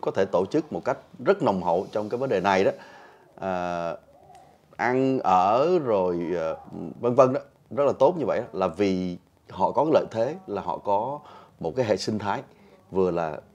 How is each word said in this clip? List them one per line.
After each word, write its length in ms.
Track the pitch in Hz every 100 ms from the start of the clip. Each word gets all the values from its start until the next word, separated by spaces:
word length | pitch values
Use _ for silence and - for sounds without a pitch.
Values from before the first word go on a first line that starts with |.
có 100 | -
thể 140 | - -
tổ 140 | 87 95
chức 280 | 151 156
một 120 | 92 120
cách 120 | 135 - - 127
rất 180 | 196
nồng 200 | 127 95
hậu 240 | 87 87 98
trong 180 | 110 104
cái 80 | 120
vấn 120 | 135
đề 100 | 101
này 240 | 95 95
đó, 80 | 104 - - - - - _ -
ờ, 640 | 95 92 90 87 85 - - - - - - _ _ -
ăn 420 | 113 127 135 131
ở 600 | - 92 92 117 156 185 135
rồi, 340 | 104 92 87 85 87
ờ, 220 | 80 78 - 85 85 -
vân 160 | 120 123
vân 180 | 131
đó, 60 | 135 - _ _
rất 120 | 110 143
là 80 | 104
tốt 160 | 135 180
như 80 | 110
vậy 140 | 85
đó, 60 | 120
là 140 | 90 92
vì 500 | 90 101 92 92 87 - _ -
họ 220 | 92 95
có 120 | 104 151
cái 60 |
lợi 120 | 123 -
thế 240 | 113 120 180 -
là 140 | 101
họ 160 | 85 -
có 420 | - 101 120 147 - - - _
một 160 | 82 123
cái 100 | 123
hệ 120 | 196
sinh 220 | - 107
thái, 220 | 101 117 139 - - - _
vừa 200 | 92 92
là 280 | 85 80 71 -